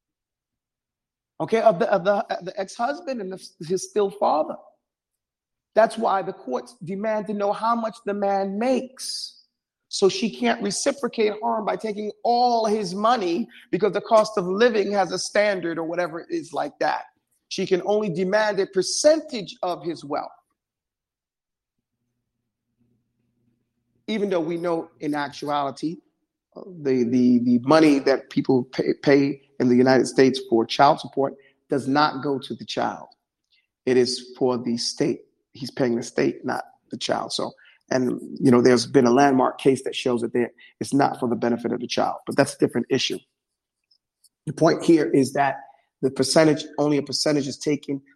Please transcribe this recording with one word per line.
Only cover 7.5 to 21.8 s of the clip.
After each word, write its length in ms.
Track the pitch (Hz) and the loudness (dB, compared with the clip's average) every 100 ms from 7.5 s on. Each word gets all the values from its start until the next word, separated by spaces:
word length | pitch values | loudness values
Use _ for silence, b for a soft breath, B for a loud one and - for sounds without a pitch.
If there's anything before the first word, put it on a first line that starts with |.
how 220 | 202 220 | -2 -2
much 220 | 233 226 - | -2 -4 -8
the 80 | - | -8
man 460 | 202 202 196 196 196 | -4 -2 -2 -2 -2
makes. 880 | 247 254 247 - - - - - _ _ _ _ _ | -2 -2 -4 -10 -12 -10 -12 -16 _ _ _ _ _
So 200 | - 190 | 0 0
she 200 | - 226 | 2 -4
can't 340 | - 240 - | -2 -2 -2
reciprocate 680 | 202 - - 269 233 - 214 208 | -4 -4 -4 -4 -4 -2 -2 -2
harm 220 | 233 226 | -4 -4
by 120 | 196 185 | -4 -4
taking 360 | 220 202 208 - | -6 -8 -8 -4
all 440 | 226 240 247 233 220 | 0 2 2 2 0
his 280 | 214 196 | 0 -2
money 540 | 185 220 247 180 170 226 B B | 0 2 2 0 -2 -4 B B
because 220 | 190 202 | -2 0
the 80 | 190 | 0
cost 340 | - 226 214 - | 2 4 4 0
of 100 | 180 | -2
living 460 | 196 240 220 202 | 2 2 2 0
has 180 | 202 180 | 0 0
a 80 | 185 | -4
standard 600 | - 214 208 196 170 165 | -2 0 2 0 -4 -6
or 60 | |
whatever 360 | 165 170 175 165 | -6 -4 -4 -6
it 100 | - | -8
is 220 | 170 143 | -8 -6
like 260 | 143 147 - | -6 -8 -4
that. 240 | 156 120 - _ _ _ _ | -2 -2 -8 _ _ _ _
She 180 | - 185 | -6 -2
can 160 | 180 196 | 0 0
only 240 | 208 214 | 0 0
demand 500 | 160 185 208 214 196 | -2 0 0 0 0
a 60 | 196 | -2
percentage 880 | 190 185 - 302 311 302 240 170 - | -2 -2 2 4 4 0 -10 -10 -8
of 200 | 180 170 | -6 -6
his 220 | 156 147 | -8 -10
wealth. 260 | 143 143 - - _ _ _ _ _ _ _ _ _ _ _ _ _ _ | -8 -8 -8 -14 _ _ _ _ _ _ _ _ _ _ _ _ _ _